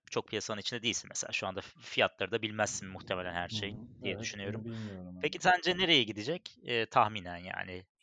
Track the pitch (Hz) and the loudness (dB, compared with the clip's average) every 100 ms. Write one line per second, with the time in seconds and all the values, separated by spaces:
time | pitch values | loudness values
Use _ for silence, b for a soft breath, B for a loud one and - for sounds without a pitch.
0 | - 120 - 107 - 104 - 120 113 98 | -4 -4 -2 -2 -2 -4 -4 -2 0 -2
1 | - - - - 98 95 - - - - | -4 -8 -4 -2 -2 -4 -8 -14 -2 4
2 | 101 - 95 113 110 107 104 - 98 95 | 4 4 0 0 0 0 0 0 -8 -10
3 | - 92 90 87 87 110 101 104 113 - | -4 -2 0 -2 -2 -2 -4 -6 -12 -6
4 | 101 95 113 104 98 110 113 113 107 95 | -4 -2 -4 -4 -4 -4 -6 -6 -8 -8
5 | 90 90 92 175 185 180 170 180 185 151 | -10 -4 -2 2 4 6 4 2 6 6
6 | 107 101 107 175 - - - 120 110 131 | 6 0 -2 -4 -6 -10 0 0 4 6
7 | 107 98 87 87 90 - 92 92 92 _ | 6 2 -6 -8 -8 -8 -6 -8 -12 _